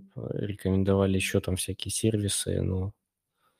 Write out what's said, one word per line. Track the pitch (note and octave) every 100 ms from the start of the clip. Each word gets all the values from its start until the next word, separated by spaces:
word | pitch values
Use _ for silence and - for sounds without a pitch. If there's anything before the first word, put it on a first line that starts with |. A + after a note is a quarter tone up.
| - -
э, | -
рекомендовали | - G#2 G2 F#2+ F#2+ F#2+ G2 G2 F#2+
еще | - G2+
там | - F#2
всякие | - F#2+ -
сервисы, | - A2 G#2+ G2+ - G2 F#2
но | F#2 F#2 F#2+ - _ _ _ _ _ _